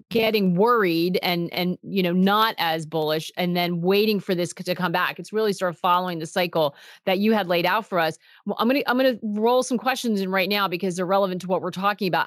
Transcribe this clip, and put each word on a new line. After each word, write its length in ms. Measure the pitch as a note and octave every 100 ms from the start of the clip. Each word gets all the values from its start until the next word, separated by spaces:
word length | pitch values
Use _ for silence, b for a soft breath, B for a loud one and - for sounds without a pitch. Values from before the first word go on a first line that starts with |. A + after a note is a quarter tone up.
| -
getting 460 | A3+ A3 G#3+ F#3+ F3
worried 640 | A3+ A#3+ F#3 E3 F3 F3+
and, 320 | F3+ F3 E3+
and, 240 | - F3+ F3
you 180 | D#3 F#3+
know, 100 | F3+
not 440 | F3+ F#3+ G#3 A3 -
as 300 | E3 D#3+ D#3
bullish 440 | D#3+ D#3 D#3 - -
and 180 | F3+ F3
then 260 | F3 F3
waiting 380 | F3 G3+ A3 G#3
for 140 | F#3+
this 180 | F3 F3 -
c-, 60 |
to 100 | F3+
come 180 | F3+ F3
back. 280 | F3+ D#3 -
It's 120 | F3
really 220 | G#3 G#3+
sort 160 | G3 F#3
of 80 | D#3+
following 400 | F3+ F3+ F#3 E3+
the 80 | D#3+
cycle 500 | F#3+ F3+ E3+ D3 B B B -
that 140 | F#3+
you 140 | G#3+
had 140 | A3 F3
laid 200 | F3 F3
out 180 | G#3 G#3
for 140 | F3+
us. 180 | D#3+ D3 b b G3
Well, 80 | -
I'm 100 | A3
gonna, 140 | C#4 -
I'm 100 | B3
gonna 220 | C4 A#3
roll 400 | A3 G#3 A3+ B3+
some 160 | B3 A#3
questions 440 | B3 B3+ A#3+ G3+
in 100 | F#3+
right 180 | F#3+ F#3
now 180 | G#3 F#3+
because 280 | F3 F#3+ F3
they're 100 | F3
relevant 360 | G3 G3 F#3
to 60 | F3+
what 140 | F3+
we're 80 | F3
talking 380 | F#3 G3 G#3 F#3+
about. 180 | E3